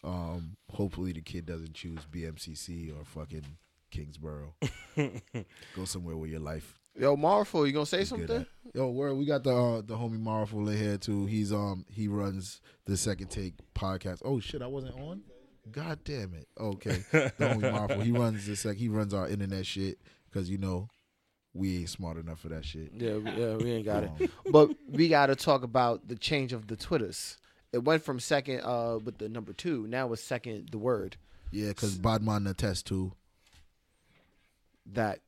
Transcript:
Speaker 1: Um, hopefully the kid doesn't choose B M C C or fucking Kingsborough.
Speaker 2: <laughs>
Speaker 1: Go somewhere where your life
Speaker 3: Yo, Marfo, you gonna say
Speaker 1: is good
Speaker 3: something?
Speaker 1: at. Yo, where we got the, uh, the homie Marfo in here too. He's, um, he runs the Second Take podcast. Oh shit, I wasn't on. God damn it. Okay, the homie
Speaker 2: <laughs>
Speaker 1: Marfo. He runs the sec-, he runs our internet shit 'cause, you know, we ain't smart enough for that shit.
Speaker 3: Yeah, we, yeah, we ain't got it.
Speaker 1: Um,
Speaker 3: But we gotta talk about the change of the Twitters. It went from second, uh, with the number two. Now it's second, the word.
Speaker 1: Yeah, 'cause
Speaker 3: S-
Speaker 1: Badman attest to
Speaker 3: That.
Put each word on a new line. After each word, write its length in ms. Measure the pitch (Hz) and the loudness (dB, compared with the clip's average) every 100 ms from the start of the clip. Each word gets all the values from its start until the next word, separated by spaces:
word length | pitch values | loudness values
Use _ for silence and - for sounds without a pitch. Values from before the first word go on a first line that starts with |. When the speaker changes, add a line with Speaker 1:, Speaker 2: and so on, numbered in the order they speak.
Speaker 1:
Um, 520 | - 90 82 87 82 101 _ | -4 -4 -4 -4 -8 -12 _
hopefully 420 | - 101 87 92 | -4 -2 -2 -4
the 80 | 82 | -6
kid 240 | 78 87 | -8 -10
doesn't 300 | 80 85 80 | -8 -10 -10
choose 240 | 78 85 82 73 | -12 -10 -10 -10
B 140 | 82 | -8
M 140 | 80 78 | -8 -8
C 160 | - | -12
C 380 | 76 - 85 80 76 | -12 -10 -8 -8 -10
or 80 | |
fucking 400 | 76 80 73 80 71 76 _ _ _ | -12 -12 -10 -10 -12 -16 _ _ _
Kingsborough. 640 | - 73 76 78 73 73 80 - | -10 -10 -10 -10 -10 -12 -8 -8
Speaker 2:
<laughs> 240 | - - - | -8 -8 -2
Speaker 1:
Go 880 | 143 - - 123 95 - - - | -2 -4 -10 -12 -12 -18 -14 -8
somewhere 320 | 92 95 87 80 | -6 -6 -6 -6
where 120 | 80 | -6
your 100 | 78 | -6
life 380 | 76 78 - - _ - | -6 -8 -10 -20 _ 2
Speaker 3:
Yo, 200 | 127 143 | 4 6
Marfo, 500 | 156 202 202 170 143 | 6 4 4 4 4
you 60 | |
gonna 120 | 143 | 4
say 180 | 147 185 | 0 0
Speaker 1:
is 80 | 196 | 0
good 160 | 247 135 | -2 -2
Speaker 3:
something? 180 | 233 - - 247 | -2 -4 -12 -10
Speaker 1:
at. 60 | - | -2
Yo, 120 | 131 | -2
where 220 | 123 143 | 0 0
we 120 | 135 143 | 0 2
got 160 | 143 | 2
the, 80 | 131 | 4
uh, 260 | 123 120 113 | 6 4 2
the 140 | 107 110 | -2 -4
homie 260 | 117 113 | -2 -2
Marfo 460 | 110 110 104 107 104 | 0 0 0 0 0
in 60 | 107 | 2
here 180 | 104 101 | 0 0
too. 280 | - 101 98 | 0 0 0
He's, 260 | 110 104 | 0 2
um, 320 | 104 104 92 90 | 0 0 -4 -8
he 160 | 98 104 | -4 -2
runs 540 | 104 98 95 92 - - - - | 0 0 -2 -6 -12 -20 -16 -2
the 100 | 98 | 0
Second 320 | - 95 95 | 0 -2 -4
Take 260 | - 95 - - | -6 -6 -8 -10
podcast. 480 | - 95 95 95 90 | -6 -4 -4 -4 -6
Oh 140 | - 135 | -2 -2
shit, 240 | 101 147 | -2 -8
I 40 | 123 | -6
wasn't 260 | 139 131 127 | -8 -8 -10
on. 220 | 147 190 208 - - _ 113 | -10 -12 -14 -20 -20 _ -14
God 280 | 120 165 151 | -8 -6 -6
damn 280 | - 139 95 | -6 -6 -6
it. 120 | 85 - - | -8 -14 -6
Okay, 440 | 110 95 104 95 98 | -4 -4 -2 -2 4
the 200 | 160 131 - | 4 4 2
homie 200 | 131 117 | 2 4
Speaker 2:
<laughs> 280 | 131 107 104 | 2 2 0
Speaker 1:
Marfo. 120 | 98 | 2
He 100 | 110 | 4
runs 340 | 120 117 107 101 | 4 4 2 -4
the 80 | 101 | -2
sec-, 200 | 113 101 | -2 0
he 120 | 120 | 0
runs 240 | 107 104 | 2 2
our 160 | 98 90 | 0 0
internet 380 | 104 98 95 90 | -2 -2 -2 -4
shit 320 | 98 98 - - - _ | -2 -2 -4 -14 -20 _
'cause, 160 | 101 90 | -4 -2
you 100 | 98 | -2
know, 300 | 95 90 110 _ _ _ _ _ _ | 0 -2 -4 _ _ _ _ _ _
we 240 | - 95 90 | -2 0 0
ain't 80 | 85 | -2
smart 260 | - 87 80 | -4 -6 -6
enough 200 | 82 80 | -8 -8
for 80 | 80 | -8
that 140 | 80 | -8
shit. 260 | 78 78 78 107 | -6 -8 -10 -4
Speaker 3:
Yeah, 200 | 117 107 | -2 0
we, 140 | 107 | -2
yeah, 240 | - 117 110 | 0 0 2
we 160 | 117 | 0
ain't 120 | 117 | 0
got 200 | 107 104 | 2 0
it. 60 | - 78 | 0 0
Speaker 1:
Um, 80 | 359 - 381 | -2 -2 8
Speaker 3:
But 200 | 151 147 302 - | 10 10 6 -4
we 200 | 143 165 | 4 8
gotta 260 | 151 139 135 | 8 8 6
talk 260 | - 139 | 4 4
about 420 | 123 123 123 117 - | 4 4 4 2 -4
the 60 | 120 | -6
change 360 | - 147 131 | 0 0 0
of 160 | 123 107 | -4 -6
the 80 | 110 | -8
Twitters. 600 | - 165 104 - - - _ _ _ | 0 0 0 -4 -10 -12 _ _ _
It 140 | 123 | 0
went 180 | 127 160 | 4 4
from 160 | 156 127 | 4 -4
second, 440 | - 143 135 131 | 2 2 2 -2
uh, 360 | - 120 117 113 | 0 0 0 -2
with 140 | 110 - | -4 -6
the 100 | 107 | -6
number 240 | 113 107 | -6 -8
two. 340 | 98 180 143 107 | -6 -2 -2 -2
Now 220 | 123 131 | -2 -2
it's 80 | 113 | -4
second, 480 | - 123 120 107 - | -4 -4 -4 -8 -6
the 80 | 110 | -2
word. 400 | 113 113 95 - - - - | 0 0 0 -10 -20 -14 -6
Speaker 1:
Yeah, 200 | 101 107 | -2 -2
'cause 180 | 101 107 | 0 -2
Speaker 3:
S- 40 | 95 | 2
Speaker 1:
Badman 480 | 110 110 110 104 101 | 2 2 2 2 0
attest 400 | 95 107 90 - | 0 -2 -2 -2
to 260 | 95 92 - _ _ _ - - _ _ _ _ _ _ _ _ _ _ _ - | -2 -2 -6 _ _ _ -20 -20 _ _ _ _ _ _ _ _ _ _ _ -8
Speaker 3:
That. 280 | 98 107 - | 0 0 -2